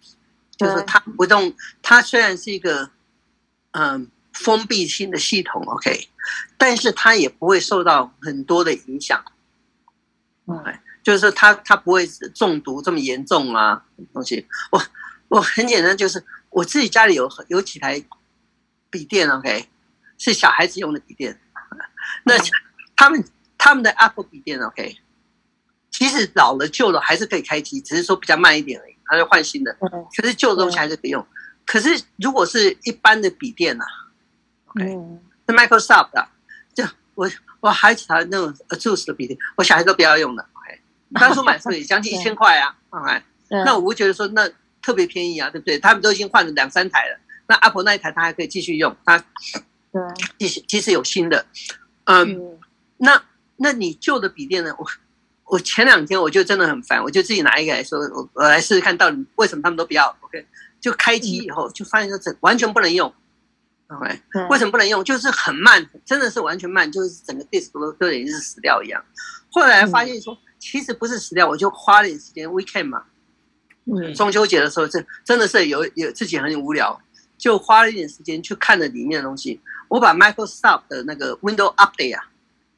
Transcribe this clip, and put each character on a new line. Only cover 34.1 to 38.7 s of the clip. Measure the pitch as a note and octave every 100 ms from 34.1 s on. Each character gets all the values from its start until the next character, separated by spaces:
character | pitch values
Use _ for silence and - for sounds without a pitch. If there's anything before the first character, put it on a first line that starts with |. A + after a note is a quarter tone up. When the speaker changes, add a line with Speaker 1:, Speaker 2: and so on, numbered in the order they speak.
| _ _ _ _ _ _
Speaker 2:
OK， | G#3+ F#3+
Speaker 1:
嗯。 | F#3 E3+ E3+ _ _ -
Speaker 2:
是 |
Microsoft | A#3 A3+ A3 - G3+ -
的， | - - _ _ - _
就 | - - - _ -
我， | F#3 - _ _
我 | G#3
还 | G#3+ G#3
有 | A3+
几 | -
台 | E3 F3
那 | F#3+
种 | D#3 C#3
Asus | -